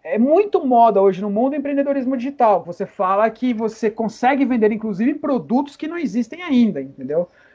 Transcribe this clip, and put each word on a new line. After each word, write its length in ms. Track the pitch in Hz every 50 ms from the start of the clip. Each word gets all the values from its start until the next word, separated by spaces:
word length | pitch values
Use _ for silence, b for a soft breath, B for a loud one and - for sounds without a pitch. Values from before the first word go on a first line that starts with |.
| _
É 120 | 156 175
muito 480 | 214 233 277 311 370 427 415 - 370 320
moda 380 | 262 254 233 233 226 202 196
hoje 180 | 190 196 190 175
no 80 | 208 208
mundo 260 | 202 214 247 269 285
o 20 |
empreendedorismo 600 | 302 269 285 285 277 277 285 277 277 247 247 269
digital. 460 | 240 233 285 285 - 247 220 202 175
Você 240 | 170 170 175 - 202
fala 420 | - _ - 190 185 190 202 220 226
que 240 | 220 - 254 254
você 380 | 240 214 233 214 214 - - 214
consegue 540 | 214 - 226 202 - - - 254 285 269 277
vender, 260 | 233 254 233 214 208
inclusive, 440 | 233 214 220 220 196 170 226 262 311
produtos 640 | 294 - 294 277 247 147 139 226 262 294 285 -
que 120 | _ 311 311
não 100 | 330 349
existem 460 | 330 220 175 240 233 - 302 339 359
ainda, 360 | 349 277 247 240 214 170 139
entendeu? 480 | 135 135 139 - 131 131 147 165 175 - b b b b